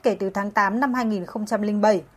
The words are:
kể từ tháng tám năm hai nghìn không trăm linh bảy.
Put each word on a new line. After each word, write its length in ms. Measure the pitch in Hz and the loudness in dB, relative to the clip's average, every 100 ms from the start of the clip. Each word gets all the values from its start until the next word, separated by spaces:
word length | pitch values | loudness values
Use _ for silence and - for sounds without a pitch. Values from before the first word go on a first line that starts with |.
kể 120 | 247 185 | -2 0
từ 100 | 190 | -2
tháng 220 | 202 202 | -4 -2
tám 280 | 208 196 226 | 0 2 2
năm 140 | 277 | 0
hai 120 | 247 226 | 0 -2
nghìn 200 | 208 175 | -2 -4
không 200 | 220 214 | -8 -4
trăm 160 | 214 | -2
linh 200 | 208 208 | 0 2
bảy. 200 | 214 190 - | 4 2 -2